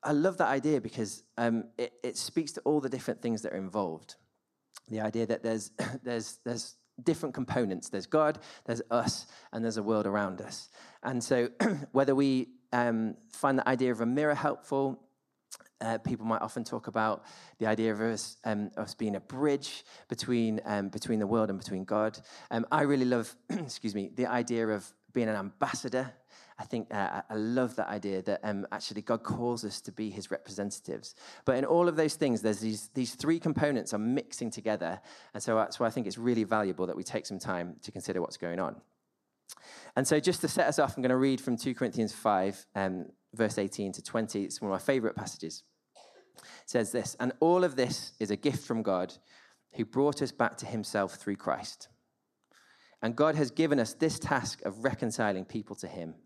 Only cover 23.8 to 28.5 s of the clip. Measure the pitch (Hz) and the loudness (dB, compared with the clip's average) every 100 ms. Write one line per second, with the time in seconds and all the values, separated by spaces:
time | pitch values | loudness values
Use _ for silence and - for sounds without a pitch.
23.8 | 113 101 95 - 123 123 120 117 113 104 | -4 -2 -4 -2 0 0 0 0 2 0
24.8 | - _ _ 127 113 107 98 - - - | -4 _ _ 0 0 0 -4 -2 -2 -2
25.8 | 131 127 131 - _ - - - - 120 | -2 -2 -4 -10 _ -20 -20 -16 -6 -4
26.8 | 104 104 98 - - 110 110 123 123 117 | -4 -2 -2 -2 -6 -2 0 2 0 0
27.8 | - 104 98 95 92 101 107 | -4 -4 -2 -2 -2 -2 -2